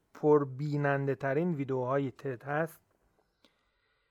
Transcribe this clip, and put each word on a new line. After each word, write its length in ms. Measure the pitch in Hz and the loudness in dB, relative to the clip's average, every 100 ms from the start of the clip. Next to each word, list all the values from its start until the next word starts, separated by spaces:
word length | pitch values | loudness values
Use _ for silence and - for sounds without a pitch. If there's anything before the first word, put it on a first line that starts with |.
| _ | _
پربیننده 1000 | - 151 147 139 127 147 147 143 139 139 | 0 4 6 4 -4 -4 0 0 0 0
ترین 400 | 131 139 139 180 | -2 -2 0 0
ویدیوهای 560 | 151 131 131 123 139 139 | 0 -2 -2 0 0 -2
تد 320 | - 139 120 | -6 -8 -8
هست، 380 | 131 147 165 - _ _ _ _ _ _ _ _ _ _ _ _ _ | -6 -4 -4 -8 _ _ _ _ _ _ _ _ _ _ _ _ _